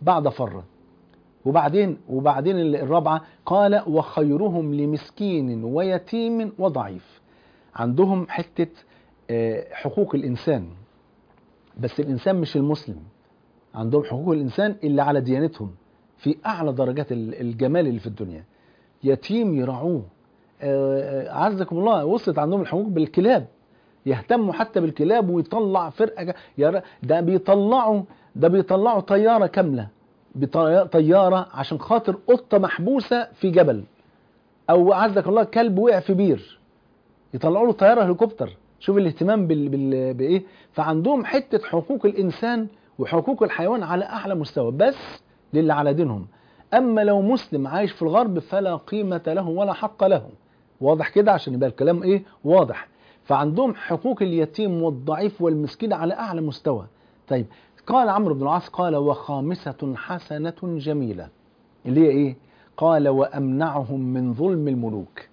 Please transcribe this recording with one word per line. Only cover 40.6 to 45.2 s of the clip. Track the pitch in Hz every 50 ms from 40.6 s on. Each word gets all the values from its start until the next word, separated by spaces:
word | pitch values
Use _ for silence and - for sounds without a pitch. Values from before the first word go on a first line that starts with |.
| - _
فعندهم | _ 160 151 160 160 160 170 262 294 254 -
حتة | - - 277 269 - 220 208 -
حقوق | - - 165 160 - 285 220 -
الإنسان | 202 196 196 190 175 - - 226 233 240 226 220 208 - _ _ _ _ -
وحقوق | 127 - 165 185 247 262 277 - 220
الحيوان | - - - 170 196 247 233 175
على | 156 175 180 196
أعلى | - 226 214 - 196 190
مستوى، | 170 147 - - 147 120 117
بس | 127 147 208 269 269 - - - - -